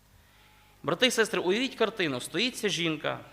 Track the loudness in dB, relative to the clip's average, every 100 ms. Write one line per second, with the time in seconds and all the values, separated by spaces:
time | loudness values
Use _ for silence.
0 | _ -20 -20 -20 -20 -20 -20 -8 -4 2
1 | 2 4 2 2 2 2 0 0 0 0
2 | -2 -2 -4 -2 -2 0 -2 0 -2 -2
3 | -4 -6 -10